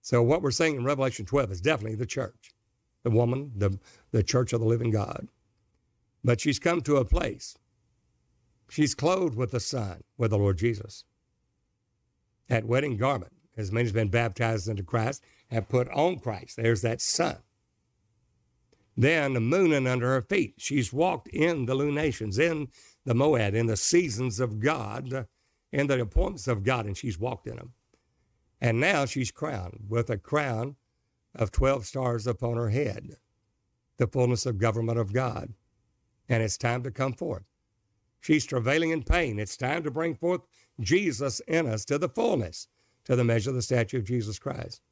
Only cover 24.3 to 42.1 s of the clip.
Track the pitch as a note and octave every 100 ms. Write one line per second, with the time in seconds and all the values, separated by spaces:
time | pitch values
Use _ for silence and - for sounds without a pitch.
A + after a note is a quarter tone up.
24.3 | G#2 B2 G#2+ B2 D3+ G#2 A2+ C3 C3 A2+
25.3 | _ _ _ _ C#3 C#3+ C3 A2 - F#3+
26.3 | F#3+ - A2 G2+ B2+ G#2 F#2+ B2 F2 A#2
27.3 | B2 A#2+ A2+ B2+ _ _ _ _ _ _
28.3 | _ _ _ A#2+ A2+ E3 E3+ C3+ C#3 B2
29.3 | - D3+ A#2 F2+ - G2+ A2+ A2+ G#2 -
30.3 | D3+ C#3 A2+ B2+ C#3+ _ _ _ _ _
31.3 | - G#2+ - C3 C3+ G2+ C3+ B2+ A#2+ A2+
32.3 | A2+ A#2+ A#2 A2+ A#2+ C3+ - - - _
33.3 | _ _ _ _ _ _ _ A#2+ C3 B2
34.3 | A#2+ B2+ G#2 A2+ A2 A2+ A#2 G#2 A#2 B2+
35.3 | - - G#2+ _ _ _ _ _ _ -
36.3 | A#2 A2 - A#2+ B2 B2 G#2 C3+ - E3+
37.3 | F2+ G2 _ _ _ _ _ _ _ -
38.3 | D#3 - B2+ A#2 D3+ E3 D#3+ A#2 F3 D3+
39.3 | G#2 G#2 - C3 D#3+ D3+ C3 E3 D3 E3+
40.3 | F3+ _ _ _ - G2 F3 G3 A#2 C#3
41.3 | - - D#3+ D3+ A2 - C#3+ -